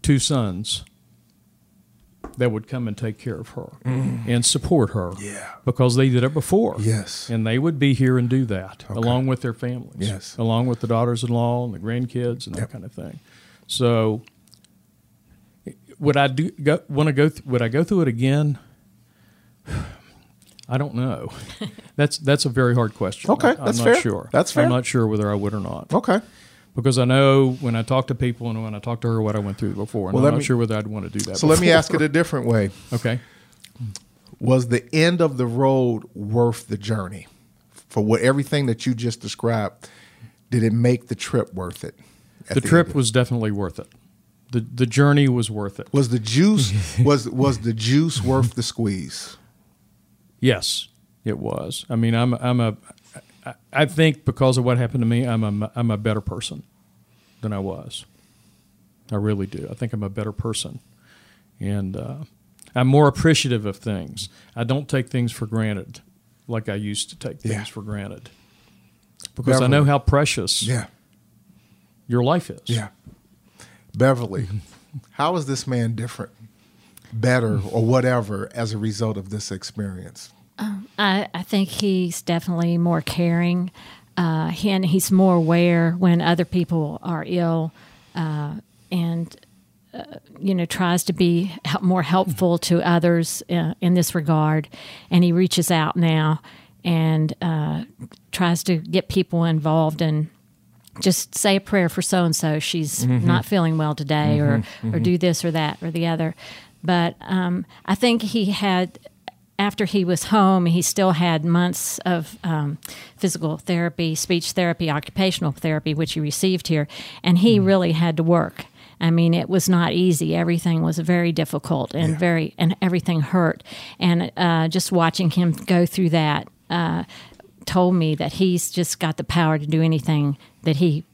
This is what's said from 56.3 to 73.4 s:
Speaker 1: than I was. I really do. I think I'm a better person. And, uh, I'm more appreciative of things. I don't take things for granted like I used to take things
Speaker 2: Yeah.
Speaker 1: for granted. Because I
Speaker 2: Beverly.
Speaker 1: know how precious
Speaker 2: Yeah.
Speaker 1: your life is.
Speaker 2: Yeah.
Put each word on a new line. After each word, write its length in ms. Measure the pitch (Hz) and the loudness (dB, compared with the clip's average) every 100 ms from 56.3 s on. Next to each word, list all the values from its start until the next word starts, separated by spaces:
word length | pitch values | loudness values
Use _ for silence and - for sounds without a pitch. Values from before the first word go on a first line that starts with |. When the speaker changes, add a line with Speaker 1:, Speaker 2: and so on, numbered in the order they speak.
| 92 - 73 - _ _ _ _ _ _ _ | -8 -10 -12 -16 _ _ _ _ _ _ _
Speaker 1:
than 100 | 110 | -6
I 40 | 101 | -4
was. 460 | 95 85 - - - _ _ _ _ _ _ _ _ _ _ | -6 -8 -12 -16 -16 _ _ _ _ _ _ _ _ _ _
I 40 | 107 | -4
really 320 | 104 101 98 | -2 -2 -4
do. 200 | - - | -8 -12
I 20 | |
think 200 | - 117 | -8 -8
I'm 100 | 110 | -6
a 60 | 101 | -6
better 220 | 104 107 | -6 -8
person. 460 | 104 113 107 - - _ _ _ _ _ _ _ _ | -6 -6 -6 -8 -14 _ _ _ _ _ _ _ _
And, 360 | 98 101 95 95 | -6 -4 -6 -8
uh, 220 | 120 131 156 _ _ _ - 127 | -10 -12 -16 _ _ _ -6 0
I'm 120 | 127 | 4
more 200 | 139 147 | 6 6
appreciative 580 | 135 165 151 135 120 104 | 4 2 4 2 -2 -4
of 120 | 95 | -8
things. 500 | - 98 76 98 - - - - | -6 -6 -6 -12 -14 -16 -20 -8
I 100 | 117 | -2
don't 220 | 135 143 | -2 -2
take 180 | 135 127 | -4 -2
things 240 | 131 120 | -2 -2
for 140 | - 107 | -4 -6
granted 540 | 113 110 101 - 113 _ _ _ _ - | -2 -2 -4 -8 -18 _ _ _ _ -8
like 200 | 117 110 | -6 -4
I 60 | 101 | -6
used 340 | 104 104 - | -4 -6 -8
to 60 | - | -10
take 240 | 127 - | -12 -8
things 140 | 113 107 | -6 -6
Speaker 2:
Yeah. 80 | |
Speaker 1:
for 180 | 104 - | -6 -12
granted. 480 | 104 104 98 95 - _ _ _ _ _ _ _ _ _ - | -10 -8 -10 -14 -18 _ _ _ _ _ _ _ _ _ -18
Because 220 | - 123 131 | -8 2 2
I 40 | |
Speaker 2:
Beverly. 80 | 123 | 4
Speaker 1:
know 120 | 143 143 | 4 4
how 120 | 143 | 4
precious 640 | - 143 147 - 90 - | 2 2 2 -2 -2 -4
Speaker 2:
Yeah. 260 | 101 123 107 _ _ _ _ _ _ _ _ _ _ _ - | -2 -4 -4 _ _ _ _ _ _ _ _ _ _ _ -2
Speaker 1:
your 160 | 120 | 0
life 260 | 123 170 - | 2 0 -2
is. 100 | - - | -14 -4
Speaker 2:
Yeah. 240 | 117 104 _ - - _ _ | -4 -4 _ -20 -20 _ _